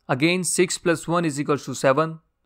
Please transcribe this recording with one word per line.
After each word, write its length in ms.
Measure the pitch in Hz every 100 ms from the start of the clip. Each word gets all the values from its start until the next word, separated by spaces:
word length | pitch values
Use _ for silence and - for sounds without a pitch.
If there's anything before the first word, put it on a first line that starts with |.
| -
again 360 | 131 165 185
six 340 | 175 - 180 -
plus 300 | 170 160 -
one 160 | 170
is 160 | 165 139
equals 240 | 147 143
to 100 | -
seven, 460 | 127 139 139 160 160 _ _